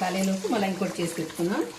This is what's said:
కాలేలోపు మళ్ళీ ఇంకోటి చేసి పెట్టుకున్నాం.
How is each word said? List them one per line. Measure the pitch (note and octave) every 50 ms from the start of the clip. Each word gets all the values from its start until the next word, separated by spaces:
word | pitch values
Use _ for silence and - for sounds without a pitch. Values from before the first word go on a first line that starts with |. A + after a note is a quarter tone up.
| F#3+
కాలేలోపు | F3+ F3+ F#3+ F#3+ G3 F#3+ F#3+ - - B3
మళ్ళీ | G#3 G3+ F#3+
ఇంకోటి | F3+ F3 G3 E3+ - -
చేసి | E3+ D#3+ - -
పెట్టుకున్నాం. | D#3 D#3 - - E3+ F3+ A3 D4 A#4+ - -